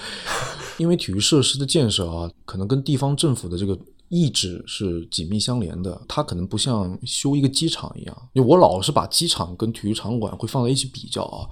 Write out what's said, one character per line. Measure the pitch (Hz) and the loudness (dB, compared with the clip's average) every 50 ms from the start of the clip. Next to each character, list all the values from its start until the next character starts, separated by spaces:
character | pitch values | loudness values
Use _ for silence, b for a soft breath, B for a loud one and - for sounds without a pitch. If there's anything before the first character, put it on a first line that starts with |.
| - - - | -12 -12 -12
<laughs> | - - - - - - - - - - - - - | -10 -6 -6 -4 -4 -4 -6 -8 -10 -12 -10 -4 0
因 | 165 | 2
为 | 170 180 | 2 2
体 | 165 - - | 2 0 -2
育 | 92 101 | -2 0
设 | 104 - 160 143 | 2 4 6 6
施 | 123 - - 135 | 4 4 2 0
的 | 139 | 0
建 | 131 - 170 131 107 | 2 2 4 4 4
设 | 95 - 90 85 | 2 0 0 -2
啊， | 82 85 85 85 - _ - | -2 -4 -4 -6 -8 _ -16
可 | - - 95 | -10 -6 -4
能 | 95 101 | -2 0
跟 | 131 139 135 | 0 0 2
地 | - 143 123 | 0 0 2
方 | 139 139 143 | 2 0 0
政 | 139 - 156 120 | 2 2 2 2
府 | - - 87 | 0 -2 -4
的 | 87 | -4
这 | 87 101 | -2 0
个 | 98 95 87 - - - - - - | -2 -2 -4 -6 -14 -20 -20 -8 -2
意 | 175 175 165 127 | 2 2 4 4
志 | 101 - - 90 87 - - | 2 0 -2 -2 -4 -8 -10
是 | - - - 107 92 85 85 85 - | -10 -6 -4 -2 -2 -2 -2 -4 -6
紧 | - - 82 82 | -6 -4 -2 -2
密 | 104 107 | -2 0
相 | - 127 123 123 | 0 0 0 -2
连 | 101 80 82 87 | -2 -4 -4 -4
的， | 90 95 82 - - | -6 -6 -6 -8 -10
它 | - - - | -8 -4 -4
可 | 151 - 92 | -4 -4 -4
能 | 87 90 | -4 -4
不 | 92 - 104 | -2 -2 -2
像 | - 135 120 107 95 90 92 - | 0 0 0 0 -2 -2 -6 -8
修 | - - - - - 139 143 | -8 -6 -4 -2 0 0 2
一 | 147 | 4
个 | 139 127 | 2 2
机 | 135 - 165 | 2 2 0
场 | 165 - - - - - - | 0 -2 -4 -8 -10 -12 -12
一 | |
样。 | - - - - 123 - - | -12 -14 -14 -16 -10 -2 2
就 | 131 | 4
我 | 127 117 165 180 | 6 8 8 10
老 | 165 - 90 95 | 8 8 6 4
是 | 95 - | 0 2
把 | 147 - 85 | 2 2 2
机 | - - - 170 | 2 2 0 2
场 | 170 - - 90 85 87 | 2 0 -2 -4 -4 -4
跟 | - 113 113 | -2 -2 -2
体 | 113 - - 101 | -2 -2 -2 -2
育 | 110 | -2
场 | - - 98 120 120 | -2 -2 -4 -2 -2
馆 | 104 95 92 | -2 -4 -6
会 | - - | -6 -6
放 | 110 - 135 | -2 0 0
在 | 120 120 | 2 2
一 | 135 | 2
起 | 131 - | 0 -2
比 | 127 - - - - | -4 -8 -12 -12 -8
较 | - 104 | -6 -6
啊， | 95 - - - - - | -6 -6 -8 -10 -10 -10